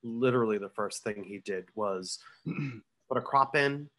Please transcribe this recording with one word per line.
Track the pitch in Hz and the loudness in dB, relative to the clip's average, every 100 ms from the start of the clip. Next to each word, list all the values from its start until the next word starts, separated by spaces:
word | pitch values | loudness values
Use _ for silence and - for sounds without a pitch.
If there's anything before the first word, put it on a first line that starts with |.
literally | 120 117 127 123 113 104 | -6 0 2 4 2 0
the | 98 | -2
first | - 104 - | -4 -4 -4
thing | 113 104 | -6 -6
he | 95 101 | -8 -10
did | 95 95 92 | -6 -6 -6
was | 110 104 95 92 - - | -4 -2 -2 -6 -10 -12
<clears throat> | - - | -12 -8
put | 160 143 117 - _ _ 123 | -4 -4 -6 -16 _ _ -2
a | |
crop | - 139 135 151 | 2 4 4 4
in | 143 143 147 | 4 2 -8